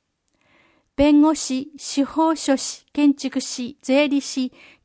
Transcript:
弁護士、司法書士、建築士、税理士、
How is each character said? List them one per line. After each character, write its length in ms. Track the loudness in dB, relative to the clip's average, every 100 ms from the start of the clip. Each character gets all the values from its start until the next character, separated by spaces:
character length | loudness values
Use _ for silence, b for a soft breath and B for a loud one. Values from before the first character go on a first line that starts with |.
| _ _ _ _ _ _ _ _ _ 0
弁 260 | 4 6
護 120 | 6
士、 360 | 2 -2 -6 -8 -14
司 280 | -8 -4
法 300 | -2 0 0
書 220 | 0 0 -2
士、 280 | -2 -12 _
建 220 | 0 2
築 260 | 2 -2 -6
士、 380 | -8 -8 -10 -10
税 280 | -2 0 2
理 120 | 0
士、 320 | -4 -6 -6 b b b